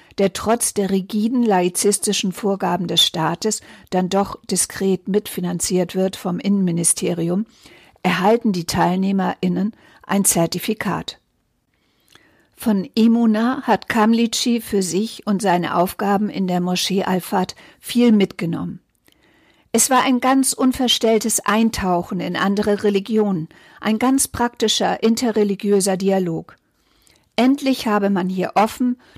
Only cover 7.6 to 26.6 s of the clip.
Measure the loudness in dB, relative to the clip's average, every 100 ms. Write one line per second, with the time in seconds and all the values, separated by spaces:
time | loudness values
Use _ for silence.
7.6 | -20 -20 -20 _ -2 2 2 2 2 -2
8.6 | -2 0 2 2 0 0 0 -2 -2 0
9.6 | -2 -4 -16 -16 -2 0 2 2 0 -2
10.6 | -4 -4 -4 -6 -8 -16 _ _ _ _
11.6 | _ _ _ _ _ _ _ _ _ -6
12.6 | -2 0 0 2 4 4 4 2 0 -2
13.6 | 0 -2 0 0 2 4 0 -2 -2 -2
14.6 | -2 -2 0 -2 -4 -4 -4 -2 2 0
15.6 | 0 0 -2 -2 0 0 0 -2 -2 0
16.6 | 0 -2 -2 -2 0 -2 -2 -2 -2 -6
17.6 | -20 _ -4 2 4 4 2 -2 -6 -4
18.6 | -6 -10 _ _ _ _ _ _ _ _
19.6 | _ 0 2 2 2 2 2 2 2 0
20.6 | 0 2 0 0 2 2 0 -2 0 2
21.6 | 2 0 -2 -2 -2 -6 -4 -2 0 0
22.6 | 0 0 0 0 0 0 0 -2 -6 -12
23.6 | -20 -8 -4 0 2 2 0 -2 -4 0
24.6 | -2 0 -2 0 0 2 0 0 0 0
25.6 | 0 2 2 0 0 0 0 -4 -8 -18